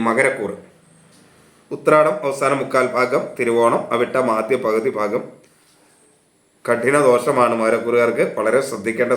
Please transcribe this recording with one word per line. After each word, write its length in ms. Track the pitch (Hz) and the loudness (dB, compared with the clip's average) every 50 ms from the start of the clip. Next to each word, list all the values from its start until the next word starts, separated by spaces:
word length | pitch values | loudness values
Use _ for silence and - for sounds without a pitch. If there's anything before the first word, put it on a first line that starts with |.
| 113 | 0
മകരക്കൂർ, 440 | 113 113 123 135 131 - - 104 95 - - - - _ _ _ _ _ _ _ _ _ _ _ _ _ _ _ _ _ _ _ - | 0 2 2 2 0 0 -2 -6 -8 -8 -12 -16 -20 _ _ _ _ _ _ _ _ _ _ _ _ _ _ _ _ _ _ _ -14
ഉത്രാടം 460 | 143 143 - 160 156 156 151 156 151 - 139 | -12 -4 0 4 4 4 4 4 0 -2 -4
അവസാന 280 | 139 135 - 143 135 139 135 | -6 -4 -2 0 0 0 0
മുക്കാൽ 260 | 127 - - 131 127 123 120 | -2 0 0 0 0 2 0
ഭാഗം, 260 | 123 127 123 131 - - - - - | 0 0 0 0 -2 -2 -4 -6 -4
തിരുവോണം, 440 | 123 117 117 117 117 117 135 185 - - 120 | -2 0 2 2 2 2 2 0 -2 -2 -2
അവിട്ടം 360 | 117 123 120 - 131 127 120 110 110 | -2 -2 0 0 0 0 0 0 -2
ആദ്യ 180 | 110 110 127 120 120 | 0 -2 -2 -2 0
പകുതി 260 | 113 107 113 113 135 - 104 | 0 -2 0 -2 -2 -2 -2
ഭാഗം. 240 | 104 101 107 127 - - - - _ _ _ _ _ _ _ _ _ _ _ _ _ _ _ _ _ _ _ _ _ _ _ _ - - | -4 -2 -2 -4 -6 -8 -18 -20 _ _ _ _ _ _ _ _ _ _ _ _ _ _ _ _ _ _ _ _ _ _ _ _ -2 -2
കഠിന 280 | 120 117 113 127 143 147 143 127 | -2 0 0 0 2 4 4 4
ദോഷമാണ് 440 | 123 120 120 147 135 127 123 117 117 113 110 | 4 2 2 0 0 2 2 2 2 0 0
മകരക്കൂറുകാർക്ക്, 640 | 113 117 110 110 120 120 120 120 117 113 139 175 190 - - | 0 0 0 -2 0 0 2 2 2 0 0 -2 -2 -2 -4
വളരെ 240 | 107 110 113 135 135 - | -2 0 0 0 -2 -2
ശ്രദ്ധിക്കേണ്ട 440 | 120 107 98 113 120 110 120 120 127 | -8 -6 -6 -4 -2 -2 0 0 0